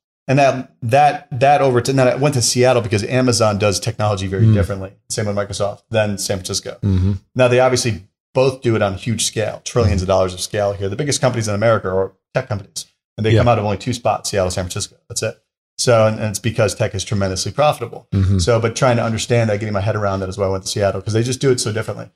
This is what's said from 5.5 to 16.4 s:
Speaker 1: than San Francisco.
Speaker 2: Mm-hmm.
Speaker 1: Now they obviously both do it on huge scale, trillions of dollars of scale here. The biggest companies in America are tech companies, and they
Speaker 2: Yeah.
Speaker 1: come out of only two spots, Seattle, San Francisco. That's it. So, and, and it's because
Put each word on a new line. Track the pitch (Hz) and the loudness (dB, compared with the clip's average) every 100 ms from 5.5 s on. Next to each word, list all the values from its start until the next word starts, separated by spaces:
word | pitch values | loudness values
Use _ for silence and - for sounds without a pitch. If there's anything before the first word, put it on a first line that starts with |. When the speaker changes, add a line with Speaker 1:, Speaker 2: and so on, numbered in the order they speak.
| 101 101 107 _ | -4 -6 -6 _
Speaker 1:
than | 113 107 - | 0 0 -2
San | - 98 | -4 -6
Francisco. | - 98 - - | -6 -8 -8 -4
Speaker 2:
Mm-hmm. | 101 95 92 101 - - | 0 2 0 -2 -4 0
Speaker 1:
Now | 127 | 2
they | 123 | 4
obviously | 127 123 123 92 - _ _ | 2 2 -2 -6 -10 _ _
both | 131 135 131 | 0 0 0
do | 120 110 | -2 0
it | |
on | 104 95 | 0 -2
huge | - 113 - | -6 -4 -4
scale, | - 104 - | -4 -6 -8
trillions | - 123 107 95 | -4 0 2 2
of | 92 | 2
dollars | 95 95 | 2 0
of | 92 | -2
scale | - 104 101 | -6 -2 -2
here. | 95 98 | -2 -4
The | 104 | -4
biggest | 147 120 | -4 -2
companies | 127 117 104 | 0 0 -2
in | 101 | 0
America | 113 110 95 | 2 2 0
are | 95 95 - _ | -2 -2 -6 _
tech | 139 127 | -6 -6
companies, | 101 98 - - _ _ - | -8 -10 -16 -16 _ _ -4
and | 107 | 2
they | |
Speaker 2:
Yeah. | 107 | 4
Speaker 1:
come | 92 | 4
out | 113 | 2
of | 104 | 0
only | 98 | -4
two | - | -4
spots, | 113 110 101 - | -4 -2 -2 -2
Seattle, | 104 90 | -2 -2
San | 98 92 | -2 -6
Francisco. | 104 - _ - | -6 -10 _ -14
That's | - | -6
it. | 110 - _ _ _ - | -6 -8 _ _ _ -4
So, | - 117 110 | 2 4 4
and, | 110 | 2
and | 110 | -4
it's | |
because | 98 | -4